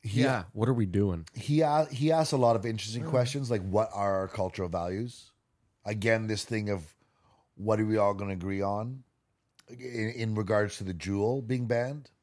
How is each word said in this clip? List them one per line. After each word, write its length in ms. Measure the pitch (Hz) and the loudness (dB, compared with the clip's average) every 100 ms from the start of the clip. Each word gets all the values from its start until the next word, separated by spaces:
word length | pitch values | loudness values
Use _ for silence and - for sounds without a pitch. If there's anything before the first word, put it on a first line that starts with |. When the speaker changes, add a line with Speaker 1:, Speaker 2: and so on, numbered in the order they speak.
Speaker 1:
He 180 | 110 110 | -2 2
Speaker 2:
Yeah, 240 | 131 123 85 | 2 2 -4
what 160 | - 113 | -2 0
are 60 | |
we 120 | 120 101 | 2 2
doing? 400 | 92 101 85 80 | 2 2 0 -8
Speaker 1:
He 280 | - - 147 | -10 0 2
a-, 260 | 156 151 156 | 4 4 0
he 220 | 123 151 | 0 2
asks 200 | 160 156 | 4 2
a 40 | 139 | 4
lot 200 | 120 113 | 6 4
of 100 | 113 | 0
interesting 380 | 110 107 117 | -6 -6 -6
Speaker 3:
Mm. 40 | 160 | 0
Speaker 1:
questions, 400 | 135 123 139 127 | 2 2 -2 -2
like, 120 | 113 | -2
what 260 | 95 101 110 | 2 0 0
are 240 | 101 101 95 | -2 0 0
our 100 | 95 | -2
cultural 400 | - 92 92 90 | -4 -4 -2 -4
values? 640 | 87 87 95 120 - - _ _ _ _ _ | -4 -4 -4 -6 -12 -20 _ _ _ _ _
Again, 420 | 101 110 113 113 110 | -6 0 2 2 2
this 180 | 104 | -4
thing 240 | - 110 104 | -2 -2 -2
of 260 | 98 76 _ _ _ _ _ _ - | -4 -6 _ _ _ _ _ _ -6
what 240 | 104 107 | 0 2
are 60 | 107 | 2
we 100 | 107 | 4
all 180 | 101 | 4
gonna 180 | 101 101 | 2 -4
agree 280 | 95 92 98 | -4 -4 -2
on 440 | 98 104 117 131 _ _ _ _ _ _ _ | -2 -2 -6 -10 _ _ _ _ _ _ _
in, 420 | 123 127 120 110 | -14 -8 -4 -4
in 240 | 113 113 | -2 -2
regards 420 | 107 98 104 104 - | -2 2 2 2 -2
to 60 | |
the 80 | 95 | -8
Juul 520 | 87 92 98 107 135 117 | -6 -2 0 0 0 -2
being 200 | 127 120 | -4 0
banned 440 | 120 123 147 131 _ | 0 -2 -6 -14 _